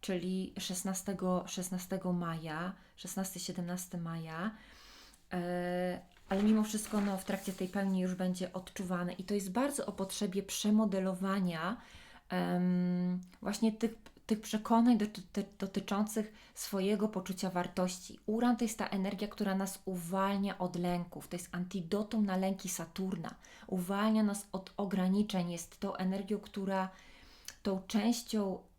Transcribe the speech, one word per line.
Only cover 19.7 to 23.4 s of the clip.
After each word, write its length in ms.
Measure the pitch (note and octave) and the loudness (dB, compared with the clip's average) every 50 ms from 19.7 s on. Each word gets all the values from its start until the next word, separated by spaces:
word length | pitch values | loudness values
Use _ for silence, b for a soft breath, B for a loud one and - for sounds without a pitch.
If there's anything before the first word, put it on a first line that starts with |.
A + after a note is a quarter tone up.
| - - - | -4 -6 -6
uwalnia 720 | - F#3 F3+ E3+ E3 F3+ F#3+ F#3+ G3 G3+ G3 G3 G3 F#3+ - | -4 -4 -4 -4 -2 0 0 2 2 2 0 0 0 0 -2
od 180 | F3+ F3+ F3 | -2 -2 0
lęków, 520 | F3 F3 F3+ F3 F3 F3 F3 - D3 C#3+ - | 0 0 2 2 0 0 -4 -8 -14 -12 -8
to 80 | - | -8
jest 140 | F3 F3+ - | -8 -8 -6
antidotum 760 | - F3 F3+ F3+ - G3+ E3+ E3 G#3 G3+ G#3+ G#3+ - A3 G#3 | -4 -6 -4 -4 -4 -6 -2 0 0 0 0 0 2 2 2
na 120 | G3 F#3+ F#3 | 2 2 2
lęki 320 | F#3+ F#3+ G3 F#3+ - F3+ | 2 2 0 -2 -4 -6
Saturna. 680 | - - E3 E3 - - F#3+ F#3+ F#3+ E3+ D#3+ - - - | -6 -6 -6 -8 -4 -4 -2 -2 -2 -4 -6 -8 -10 -12